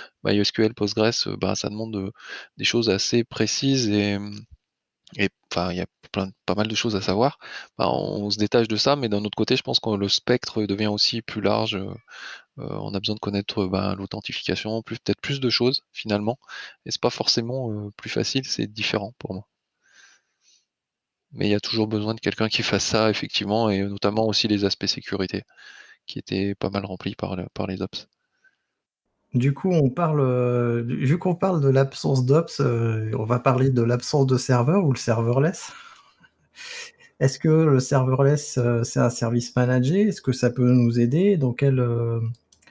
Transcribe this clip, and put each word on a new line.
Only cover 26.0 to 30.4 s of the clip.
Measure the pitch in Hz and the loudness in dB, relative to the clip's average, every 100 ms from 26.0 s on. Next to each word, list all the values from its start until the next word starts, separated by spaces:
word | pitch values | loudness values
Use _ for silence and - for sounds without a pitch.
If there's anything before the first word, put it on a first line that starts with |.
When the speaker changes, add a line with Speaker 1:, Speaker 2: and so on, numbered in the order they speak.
| - | -14
Speaker 1:
qui | - | -14
étaient | - 98 101 101 | -6 -4 -2 -2
pas | 104 | -4
mal | 98 98 | -4 -6
remplis | 95 101 - | -8 -10 -6
par | 95 92 | -6 -6
le, | 90 | -8
par | - 98 | -6 -6
les | 95 | -4
ops. | 98 - - _ _ _ _ _ _ _ _ _ _ _ _ | -6 -10 -16 _ _ _ _ _ _ _ _ _ _ _ _
Speaker 2:
Du | 127 135 | 0 0
coup, | 139 190 | 0 2
on | 175 135 | 4 4
parle, | 131 170 147 | 2 0 2
euh, | 131 127 | 2 2